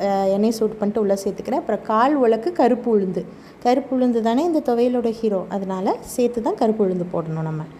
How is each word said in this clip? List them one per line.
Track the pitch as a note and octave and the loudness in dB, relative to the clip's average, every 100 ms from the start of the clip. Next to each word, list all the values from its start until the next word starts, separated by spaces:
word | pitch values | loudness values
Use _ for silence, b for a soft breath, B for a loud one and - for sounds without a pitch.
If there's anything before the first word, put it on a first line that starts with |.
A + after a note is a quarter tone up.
அ, | G3 G3 G3 | 0 2 2
எண்ணெய் | G3 A3 | 2 2
சூடு | A3+ G#3+ | 2 -2
பண்ணிட்டு | G#3+ G#3 A3 | 0 -2 0
உள்ள | G3+ G3 | 0 0
சேர்த்துக்கிறேன். | G3+ F3+ - C#4 | -2 -6 -4 -4
அப்புறம் | - G#3 | -2 -4
கால் | - A3 C4 D4 | 0 2 4 4
உலக்கு | A#3 A3 F4 | 2 2 0
கருப்பு | F4 A#3+ A#3 B3 G#3+ | 2 2 2 2 2
உளுந்து, | F#3 F3 - B B B | 2 -4 -8 B B B
கருப்பு | B3 C4 C4 C4 | 0 0 0 0
உளுந்து | B3+ A#3 | 2 2
தானே | A3 A#3+ | 2 2
இந்த | F4 D#4 D4 | 2 0 0
துவையலோட | A#3 B3 B3 A3+ | 2 2 2 -2
ஹீரோ, | A3 A3 F#3+ F3 | 0 -2 -2 -4
அதனால | G3 F#3+ F#3 G#3 A#4+ | -6 -4 -2 -2 -4
சேர்த்து | - - A#3+ A#3 | -6 -2 0 0
தான் | C4+ G#4+ | -2 0
கருப்பு | A3+ G#3+ F#3+ | 0 2 0
உளுந்து | F#3 F3 | 0 -4
போடணும் | E3+ D#3+ D#3+ D#3+ | -4 -4 -4 -4
நம்ம. | D#3 D#3 | -6 -10